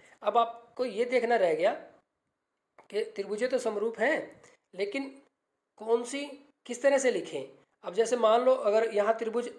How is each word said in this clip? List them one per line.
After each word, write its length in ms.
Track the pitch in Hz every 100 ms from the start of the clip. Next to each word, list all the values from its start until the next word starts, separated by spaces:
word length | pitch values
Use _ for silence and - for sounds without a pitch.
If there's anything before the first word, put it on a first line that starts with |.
| - -
अब 140 | 208 233
आपको 480 | 233 - - - 247
ये 200 | 202 247
देखना 280 | 254 226 233
रह 160 | 180
गया 200 | 156 196 302 - _ _ _ _ _ _ _ _ _ -
कि 140 | 202 214
त्रिभुजें 440 | - 196 208 254
तो 100 | 262
समरूप 400 | 233 208 226 226
हैं, 420 | 240 185 - - - _ _
लेकिन 480 | 175 202 269 269 - _ _ _ _ _ -
कौन 240 | 220 240 240
सी, 200 | 277 285 269 _ _ -
किस 160 | 240
तरह 160 | 277 277
से 140 | 262
लिखें। 340 | 180 - 143 - - _ _
अब 100 | 180
जैसे 240 | 180 220 240
मान 240 | 220 233
लो, 120 | 254
अगर 360 | 262 214 220 226
यहाँ 240 | 202 208 226
त्रिभुज 340 | 226 226 240